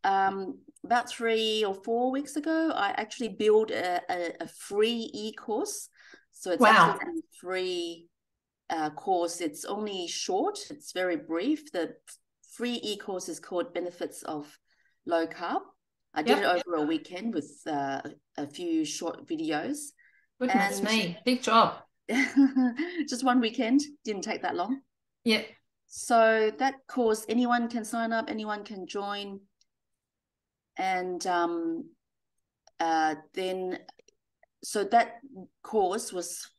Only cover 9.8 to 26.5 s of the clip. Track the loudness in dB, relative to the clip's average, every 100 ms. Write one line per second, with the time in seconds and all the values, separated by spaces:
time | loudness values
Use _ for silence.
9.8 | -4 -6 -6 -6 -2 0 0 -4 -12 -14
10.8 | -10 -4 -2 -2 -2 -2 0 -2 -4 -4
11.8 | -4 -6 -20 -20 _ _ _ -6 -4 -4
12.8 | -6 -8 -6 -8 -8 -10 -6 -4 -4 -6
13.8 | -8 -8 -10 -8 -8 -8 -10 -20 _ _
14.8 | _ _ -2 0 0 -4 -4 -4 -4 _
15.8 | _ _ _ -2 2 4 4 2 0 -2
16.8 | 0 -2 -4 -8 -4 -4 -6 -12 -6 -4
17.8 | -2 -4 -8 -14 _ -10 -8 -6 -2 0
18.8 | 0 -2 -6 -6 -6 -4 -2 -2 -2 -6
19.8 | -8 _ _ _ _ _ 2 4 2 0
20.8 | 2 2 0 -2 0 0 4 6 6 2
21.8 | -16 _ -4 0 4 6 6 6 2 2
22.8 | -4 -4 -4 0 4 4 4 0 4 4
23.8 | 2 -8 -6 -6 -4 -4 -4 -2 -2 -4
24.8 | _ _ _ _ 0 0 0 -16 _ _
25.8 | _ -14 4 6 8 6 2